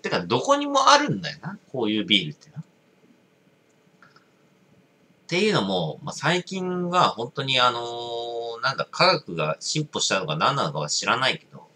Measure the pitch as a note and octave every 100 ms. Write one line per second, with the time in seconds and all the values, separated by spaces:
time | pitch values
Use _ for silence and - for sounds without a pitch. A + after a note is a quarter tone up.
0 | F#3+ - F3 - - C#4+ D4 C#4 C4 C#4+
1 | D4 F#3+ D3+ - E3 G#3 _ C3 G#2+ G#2+
2 | F#2 G2+ D#2 D2 - - - _ _ _
3 | _ _ _ _ _ _ _ _ _ _
4 | - _ _ _ _ _ _ _ _ _
5 | _ _ - F3 G#3+ D#3+ G2 F#2 D#2+ D2
6 | C#3+ - C#3+ F3+ - F#3+ F#3 F3+ F3 F3+
7 | - - A#2 - C3+ C3 B2 A#2+ B2 A#2+
8 | A#2 A#2 A#2+ A#2 A#2 A2+ B2+ C#3 - -
9 | F3 D#3+ - E2 D2+ D#2 - D3+ D3+ G#2
10 | - G2 E2+ D#2 A2 C#3+ F#2 D2+ D2 -
11 | G2+ A#2+ C3 - _ - -